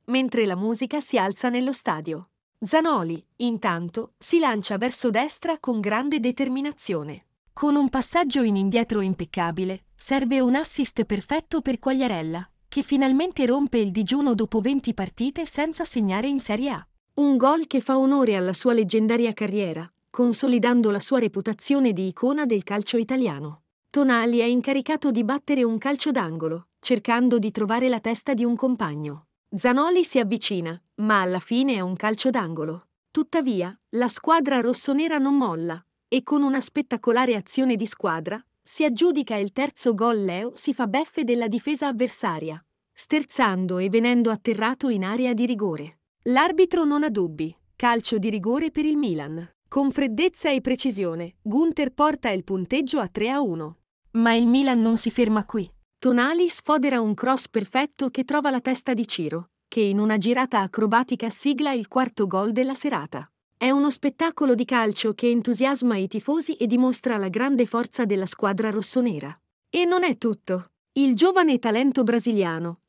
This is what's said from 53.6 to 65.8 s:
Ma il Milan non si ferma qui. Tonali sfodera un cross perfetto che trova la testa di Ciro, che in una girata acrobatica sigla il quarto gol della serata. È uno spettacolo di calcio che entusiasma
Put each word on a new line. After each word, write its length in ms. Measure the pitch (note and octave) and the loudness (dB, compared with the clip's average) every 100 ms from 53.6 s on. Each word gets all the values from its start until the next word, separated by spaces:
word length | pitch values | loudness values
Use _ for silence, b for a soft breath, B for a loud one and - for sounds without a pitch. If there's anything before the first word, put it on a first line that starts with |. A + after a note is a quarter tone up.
| D#3 - _ _ _ A3+ | -8 -14 _ _ _ 2
Ma 180 | A#3 | 4
il 120 | A#3 A#3 | 4 4
Milan 340 | C4+ C4+ A#3+ | 4 4 4
non 180 | A3+ A3+ | 4 2
si 120 | A#3 | 0
ferma 340 | - A3 G#3+ | 2 2 2
qui. 240 | - A3 E3+ _ _ _ | -2 -6 -8 _ _ _
Tonali 500 | B3 A#3+ C#4 E4+ F4 | 2 4 2 2 2
sfodera 520 | - - D4+ C#4 B3 | 0 2 2 2 2
un 140 | G#3+ G3+ | 0 0
cross 320 | B3+ C4 - | 0 0 0
perfetto 600 | A3 G3+ B3+ D4 - C4 | -2 -2 -2 -2 -4 -4
che 160 | C4+ B3+ | -2 -2
trova 260 | D4 C#4 | 0 0
la 80 | B3+ | 0
testa 340 | B3+ B3+ - | -2 -2 -2
di 140 | A#3+ A3+ | -2 -2
Ciro, 440 | - D3+ E3 F3 _ _ | -4 -4 -6 -10 _ _
che 120 | A#3 | 0
in 180 | G3+ G3+ | 2 2
una 200 | G#3+ G#3+ | 2 2
girata 420 | G#3 B3 B3+ G#3+ | 2 2 2 0
acrobatica 720 | F#3+ - G#3+ A3+ B3+ B3 A3+ | 0 0 2 2 2 -2 -4
sigla 400 | - C#4+ C#4+ D4 | -2 0 0 0
il 160 | B3+ G3+ | -2 -2
quarto 400 | B3+ B3 - G3 | -2 -2 -2 0
gol 240 | F#3+ G#3 | 0 0
della 240 | A3+ C4 C4+ | 0 -2 -2
serata. 520 | D4 F#3+ D3+ - - _ _ - | -4 -4 -6 -12 -14 _ _ -4
È 140 | B3 | 0
uno 180 | C#4 C#4+ | 2 2
spettacolo 640 | - C#4+ - E4 - C#4 | 2 -2 0 -4 0 2
di 120 | A#3+ B3 | 2 2
calcio 480 | B3 A3 G#3 A3 | 0 0 -2 -4
che 160 | G#3 A#3+ | 0 0
entusiasma 640 | A#3+ A#3+ A3+ C4 C#4 | 2 0 0 0 2